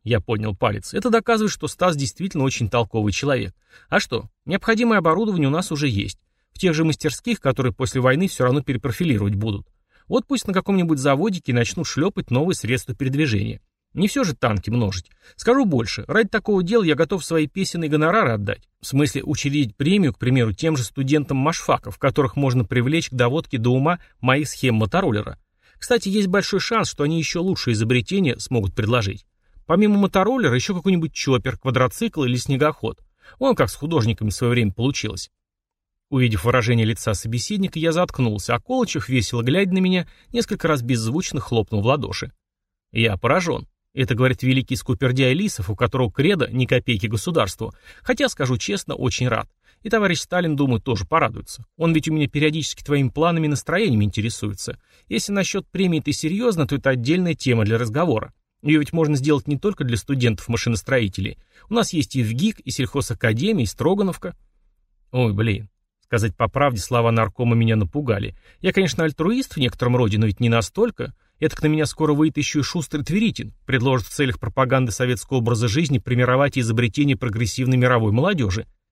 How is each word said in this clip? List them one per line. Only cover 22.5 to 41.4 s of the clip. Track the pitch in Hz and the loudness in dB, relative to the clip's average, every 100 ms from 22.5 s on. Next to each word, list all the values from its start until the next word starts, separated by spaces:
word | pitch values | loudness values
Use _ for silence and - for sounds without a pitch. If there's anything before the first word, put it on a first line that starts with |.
| 123 110 | 0 0
привлечь | 123 120 160 - | 0 0 0 -2
к | |
доводке | 127 120 151 - 123 | 0 0 0 -4 -2
до | 120 | 2
ума | 127 147 175 - _ | 2 2 -2 -6 _
моих | 123 135 147 | 0 0 0
схем | - 131 110 | -2 0 2
мотороллера. | 110 175 185 104 - - _ _ _ _ | 2 0 0 -2 -4 -12 _ _ _ _
Кстати, | - 240 202 | 0 0 2
есть | 202 190 | 0 2
большой | 196 - 190 | 0 0 -2
шанс, | - 226 185 | 0 -2 -2
что | - | -2
они | 143 165 | 0 0
ещё | - 175 | -2 -2
лучшие | 185 180 - | -2 -2 -2
изобретения | 107 113 123 - 196 170 - | 0 2 0 0 0 0 -2
смогут | - 123 95 - | -4 -2 -2 -2
предложить. | 104 123 98 90 _ _ _ - - | 0 0 0 -6 _ _ _ -12 0
Помимо | 170 214 202 | 4 4 4
мотороллера, | 196 196 196 262 170 123 | 2 2 2 2 2 0
ещё | - 180 | 0 -2
какой-нибудь | 190 180 160 | 0 0 0
чоппер, | - - 127 131 - | -4 0 0 0 -6
квадроцикл | 135 123 127 - 233 - | -2 0 0 0 -4 -2
или | 127 123 | -2 -2
снегоход. | - 135 151 - 110 - _ _ - - | -2 0 0 0 -6 -8 _ _ -20 -2
Вон | 269 233 | 0 2
как | 185 | 0
с | - | -2
художниками | 170 165 113 110 107 | -2 0 2 0 -2
в | |
своё | - 120 | -2 0
время | 120 110 | 2 0
получилось». | 95 123 139 110 - - _ _ _ _ _ _ _ _ | 0 -2 -2 -6 -8 -14 _ _ _ _ _ _ _ _
Увидев | 135 123 107 | 2 2 2
выражение | 120 127 113 117 110 | 2 2 2 2 2
лица | 117 - | 0 -4
собеседника, | 101 113 120 - 208 190 160 | -4 -4 -6 -4 -2 -2 -2
я | 165 | 0
заткнулся, | 165 180 - 120 104 - | 0 0 0 0 -2 -2
а | 120 | -4
Колычев, | - 262 226 160 101 | -2 -2 0 -2 -2
весело | 131 - 120 | 0 0 -2
глядя | 120 170 190 | 0 0 2
на | 185 | 2
меня, | 185 185 - - - | 2 0 -2 -12 -6
несколько | 240 233 208 165 | -4 -2 -2 0
раз | 151 | 0
беззвучно | 120 120 110 147 - | 0 0 0 -2 -2
хлопнул | 147 | -6